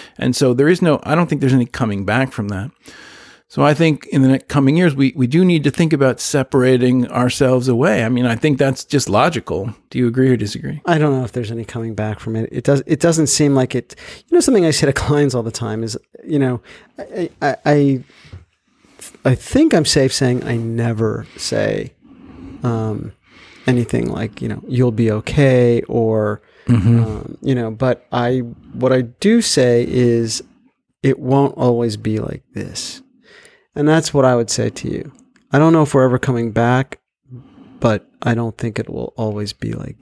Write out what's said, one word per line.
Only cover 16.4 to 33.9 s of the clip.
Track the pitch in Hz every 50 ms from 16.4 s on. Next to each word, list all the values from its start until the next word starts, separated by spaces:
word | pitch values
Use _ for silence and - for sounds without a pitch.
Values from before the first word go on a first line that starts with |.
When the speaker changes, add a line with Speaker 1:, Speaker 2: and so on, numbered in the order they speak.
| 135 131 123 113 - - - - - _ _ -
Speaker 2:
I, | 240 - - 214 175 - - _ -
I, | 143 127 - -
I, | 151 147 147 143 139 135 127 131 - _ _ - - - - - _ _ _ _ _ _ _ _ _ _ - - - - _ -
I | 139 127
think | - - - - 262 320 320 277
I'm | 180 151
safe | - - 151 135 131 -
saying | - 135 123 123 127 -
I | 120 120 117
never | 113 113 113 117 117 117 117 107 113 110 107 113 110 - - -
say, | - - 113 - - 53 52 50 55 - - _ _ - - - - - - - - - - - -
um, | 123 117 113 110 110 104 - - - - _ _ _ _ - - - - - - -
anything | 127 120 117 113 - 117 117 117
like, | - - 90 101 - -
you | 127 113
know, | 104 - - -
"You'll | 131 120 127 123
be | 110 107 117 110
okay," | 107 107 - - - 147 143 135 127 123 123 120 120 117 -
or, | - 113 120 113 110 110 110 107 104 104 101 - _ _ _ _ -
Speaker 1:
Mm-hmm. | 123 110 90 110 117 117 113
Speaker 2:
um, | 110 107 107 - - - -
you | - 127 135
know, | 123 117 113
but | 110 107 131 127 123 - _ _ -
I, | 123 120 120 127 131 120 117 - - - - -
what | 120 123 127 131
I | 127
do | 127 117 120 _ - 202 226 233
say | 220 - - 147 127 123 120 120 120 -
is, | - 127 123 120 117 117 117 110 110 - - - _ _ _ _ _ _ _ _ _ _
"It | - 135 135 -
won't | 131 127 135 139 139 139 - -
always | 135 123 120 117 120 117 104 107
be | 107 107 107 107
like | 113 - - - - _ _
this." | - 98 - - - - - - - - _ _ _ _ _ - - - _ _ _ _ _ _
And | 147 147
that's | 151